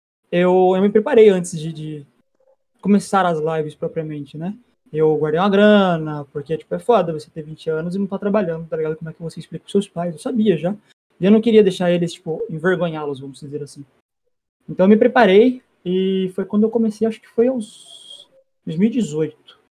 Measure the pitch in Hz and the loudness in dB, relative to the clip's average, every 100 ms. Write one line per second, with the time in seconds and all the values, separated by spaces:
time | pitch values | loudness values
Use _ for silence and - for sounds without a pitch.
0 | _ _ - 175 180 185 185 185 208 214 | _ _ -6 0 2 4 4 4 2 2
1 | 214 254 214 185 175 160 160 156 156 151 | 2 6 6 6 -2 -8 -10 -10 -12 -12
2 | 143 _ _ _ _ _ _ _ 190 202 | -16 _ _ _ _ _ _ _ 2 2
3 | - 196 180 160 156 160 151 - 165 165 | 2 2 2 0 -2 -4 -6 -6 -8 -8
4 | 156 147 139 151 175 208 _ _ _ 151 | -8 -10 -12 -10 -10 -12 _ _ _ 0
5 | 156 147 151 160 202 202 208 208 190 165 | 0 2 0 0 2 4 6 6 4 -2
6 | 156 147 143 147 - 160 - 180 - 226 | -4 -8 -10 -12 -8 -8 -6 -8 0 0
7 | 170 156 - 165 151 156 - 156 170 190 | 0 -6 -10 -16 -16 -12 -6 -6 -6 -6
8 | 196 196 208 202 170 165 165 160 156 160 | -6 -6 -2 -2 -2 -6 -8 -6 -6 -6
9 | 160 - 165 - - 165 _ 202 202 170 | -10 -12 -14 -14 -14 -16 _ -4 -4 -6
10 | 175 156 262 240 214 160 165 208 _ _ | -8 -8 -6 -2 0 0 -2 -8 _ _
11 | _ - 180 220 226 214 196 180 175 175 | _ -4 2 4 4 4 4 2 0 0
12 | 170 - 175 156 - 160 170 175 170 156 | -2 -6 -10 -8 -8 -4 -2 -2 -4 -6
13 | 147 135 139 131 147 147 143 143 139 _ | -8 -10 -12 -16 -14 -12 -14 -16 -20 _
14 | _ _ _ _ _ _ - 160 190 214 | _ _ _ _ _ _ -12 0 4 6
15 | 233 247 208 196 254 254 _ _ 180 185 | 4 4 6 6 4 2 _ _ -4 -2
16 | 190 190 185 185 190 208 220 233 220 214 | 0 -2 -4 -6 -4 0 0 0 -2 -2
17 | 226 220 _ - 240 262 214 - - - | -4 -6 _ -2 0 0 -8 -16 -20 -20
18 | - - - _ _ _ - 160 220 254 | -20 -20 -20 _ _ _ -10 -2 0 0
19 | 175 151 156 - _ _ _ | -4 -2 -6 -6 _ _ _